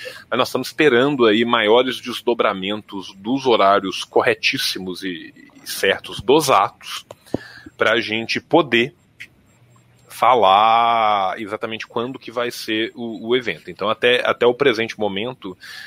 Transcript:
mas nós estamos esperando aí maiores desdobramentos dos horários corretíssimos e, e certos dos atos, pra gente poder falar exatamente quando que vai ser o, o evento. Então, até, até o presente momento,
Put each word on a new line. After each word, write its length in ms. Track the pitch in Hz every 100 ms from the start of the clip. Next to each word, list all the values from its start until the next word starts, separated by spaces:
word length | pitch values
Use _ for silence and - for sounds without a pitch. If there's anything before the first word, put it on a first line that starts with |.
| - - -
mas 100 | 117
nós 80 | 123
estamos 220 | 135 127
esperando 560 | - 151 120 139 143 117
aí 180 | 107
maiores 560 | 117 120 107 117 131 117
desdobramentos 1120 | 123 113 - 117 113 95 95 107 - 101 90
dos 320 | 95 101 135 131
horários 600 | 107 98 101 95 - -
corretíssimos 960 | 120 104 92 - 135 - - 92 90
e, 300 | 95 85 - - - -
e 80 | -
certos 520 | - 98 95 - 92
dos 280 | - 147 139
atos, 560 | 107 101 - - - - - _ - - - - -
pra 220 | 110 117
gente 400 | 104 110 113 123
poder 540 | - 160 151 117 127 - _ _ - _ _ _ _ _ _ _ _
falar 1300 | - 113 123 95 95 110 113 117 117 107 104 95 92
exatamente 480 | 104 107 113 110 -
quando 320 | 120 120 135
que 100 | -
vai 220 | 117 120
ser 400 | - - 107 113
o, 360 | - 117 104 113
o 80 | 127
evento. 340 | 113 78 -
Então, 160 | 85 98
até, 320 | 110 123 123 -
até 180 | 107 120
o 80 |
presente 460 | 120 139 110 113 -
momento, 580 | 104 98 120 - 98 90 - -